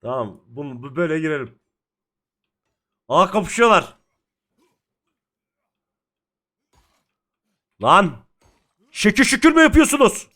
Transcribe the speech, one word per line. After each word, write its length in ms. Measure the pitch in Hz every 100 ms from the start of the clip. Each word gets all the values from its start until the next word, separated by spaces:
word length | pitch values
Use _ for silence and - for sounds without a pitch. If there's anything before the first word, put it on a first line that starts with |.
Tamam. 420 | 113 131 107 90 _
Bunu, 360 | 117 143 123
bu, 140 | 135 139
böyle 240 | 170 156
girelim. 400 | 156 151 117 _ _ _ _ _ _ _ _ _ _ _ _ _ _ _ _
Aa, 220 | 143 185
kapışıyorlar. 680 | 202 180 - 233 196 - _ _ _ _ _ _ _ _ _ _ _ _ _ _ _ _ _ _ _ _ _ _ _ _ _ _ _ _ _ _ _ _ _ _ _ _ _ _ _
Lan. 420 | 113 175 185 120 _ _ _ _ _ _ _
Şekil 340 | - 208 214
şükür 280 | 254 269 320
mü 80 | 320
yapıyorsunuz? 680 | 311 302 302 285 240 - -